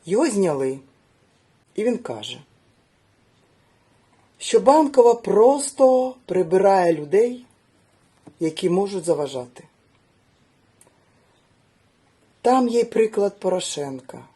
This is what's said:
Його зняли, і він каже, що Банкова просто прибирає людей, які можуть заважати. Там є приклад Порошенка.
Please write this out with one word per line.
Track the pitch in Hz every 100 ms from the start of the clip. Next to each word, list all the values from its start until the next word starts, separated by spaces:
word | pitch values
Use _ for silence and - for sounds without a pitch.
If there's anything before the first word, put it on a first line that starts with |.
| -
Його | 202 311
зняли, | 208 185 143 135 135 - _ _ _ _ _ _ _ _ -
і |
він | 220 226
каже, | - 113 104 - - _ _ _ _ _ _ _ _ _ _ _ _ _ _ _ _ _ _ _
що | - 226
Банкова | 196 294 302 262 240
просто | 240 - 196 233 285 277 - 262 254 254 254 -
прибирає | 185 170 185 190 196 175
людей, | 160 147 185 240 247 - _ _ _ _ _ _ _ - _
які | 160 156 185
можуть | 180 202 196 165
заважати. | 151 143 131 123 - - _ _ _ _ _ _ _ _ _ _ _ _ _ _ _ _ _ _ _ _ _ _ _ _ _ _ _
Там | 240 254 247
є | 233 233
приклад | 220 220 220 202 202
Порошенка. | 185 185 - - 143 131 - 123 123